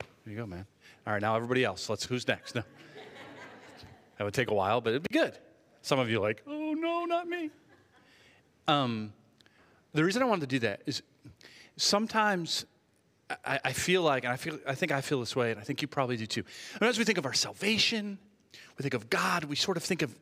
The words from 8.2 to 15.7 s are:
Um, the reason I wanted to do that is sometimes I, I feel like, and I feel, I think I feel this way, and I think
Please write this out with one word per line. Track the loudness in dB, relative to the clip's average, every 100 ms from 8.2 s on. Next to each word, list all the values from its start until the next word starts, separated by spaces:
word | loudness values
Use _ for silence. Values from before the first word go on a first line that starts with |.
| -20 -20 _ _ 2
Um, | 2 2 -2 -6 -12 _ _ -20 _ -20 _ _
the | 2
reason | 2 4
I | 2
wanted | 2
to | 2
do | 0
that | 0 -2 -4
is | -6 -8 _ -20 -20 -20 -20 -14 -2
sometimes | 2 2 4 4 4 4 0 -4 -6 _ _ _ _ _ -10 -6 -2
I, | 0 0
I |
feel | 0 2 4
like, | 4 4
and | 2
I | -2
feel, | -4 -6 -4
I | -2
think | 0
I | 0
feel | 0 -2
this | 0 0
way, | 0
and | 0
I |
think | -4